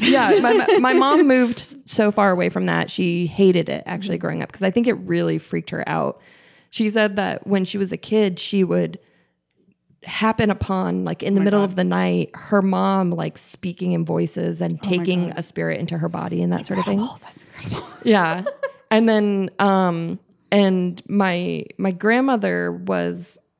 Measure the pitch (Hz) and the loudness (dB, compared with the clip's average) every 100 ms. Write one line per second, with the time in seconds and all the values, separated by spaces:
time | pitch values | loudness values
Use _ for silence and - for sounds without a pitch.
0 | 233 269 - 403 247 415 - 415 254 262 | 2 4 4 4 4 2 4 4 4 4
1 | 277 302 294 254 240 - - 277 - - | 4 4 6 4 2 -2 -10 -14 -8 0
2 | 208 208 202 180 175 185 185 170 165 - | 2 4 4 4 0 0 -2 -2 -2 -2
3 | 180 170 170 175 190 180 160 - - 180 | -2 0 -2 4 4 4 2 -4 -6 -8
4 | 190 170 170 160 - - 190 233 240 196 | -6 -6 -4 -6 -8 -4 -2 0 0 0
5 | 185 170 170 160 - 170 - 160 - - | -2 -2 0 -2 -4 -8 -6 -8 -4 -2
6 | 67 - _ _ _ _ _ - 214 220 | -4 -6 _ _ _ _ _ -2 0 2
7 | 214 202 185 - - 196 185 202 190 175 | 0 0 -4 -4 -2 -2 0 -4 -4 -6
8 | - 220 202 170 - 202 180 175 165 160 | -2 0 0 -2 -4 0 2 0 -2 -6
9 | _ _ _ _ _ _ _ _ _ _ | _ _ _ _ _ _ _ _ _ _
10 | - - 220 220 214 196 - 190 185 180 | -12 -2 0 2 0 0 -2 -2 -2 -2
11 | 180 160 - 196 196 202 202 185 - 180 | -4 -4 -2 2 2 2 2 0 0 0
12 | 180 175 - - - 202 190 185 190 196 | 0 0 -2 -8 -2 0 2 2 2 2
13 | 180 170 156 - - - 185 175 180 170 | 0 -2 -4 -8 -16 -10 -10 -6 -4 -2
14 | 165 170 165 - 170 165 170 160 202 180 | -2 -2 -2 -4 -6 -4 -4 -4 -2 -2
15 | 170 180 175 - 165 180 165 160 170 170 | 0 -2 -2 -6 -10 -6 -4 -4 -4 -4
16 | 170 170 175 170 175 175 - 190 202 202 | -4 -4 -6 -2 -2 -2 -4 -6 -2 -2
17 | 240 - - - - - - - - - | -4 -8 -20 -20 -20 -16 -10 -10 -12 -6
18 | 240 208 165 170 214 - 554 - - 220 | 2 2 2 -2 -6 -8 -10 -10 0 2
19 | 226 214 208 196 190 - 202 190 180 170 | 4 4 2 0 -2 0 2 4 2 0
20 | 165 180 _ _ - 202 196 185 180 175 | -4 -8 _ _ 0 2 4 2 0 -4
21 | - 202 190 175 175 160 - - 190 175 | -4 0 0 0 -2 -6 -8 -6 -4 0
22 | 214 240 269 240 196 175 175 175 185 - | 2 2 2 0 0 -2 -4 -6 -4 -2
23 | - 175 170 - _ | -2 -6 -10 -16 _